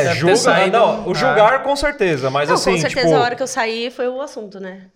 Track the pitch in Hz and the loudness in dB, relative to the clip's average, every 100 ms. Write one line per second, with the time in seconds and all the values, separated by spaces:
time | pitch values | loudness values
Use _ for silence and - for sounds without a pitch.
0 | 147 170 165 208 - 175 190 226 226 - | 2 2 2 4 4 2 2 4 2 0
1 | 170 160 175 202 214 262 269 277 302 285 | -4 -2 0 4 4 4 -2 -2 -2 0
2 | 190 143 131 135 147 - - - - - | 0 0 0 0 0 0 0 0 -2 0
3 | - 247 240 247 262 269 226 226 240 240 | 2 2 0 -2 -6 -4 -4 -4 -6 -6
4 | 254 254 285 269 214 196 190 190 - | -6 -6 -10 -12 -14 -14 -14 -16 -18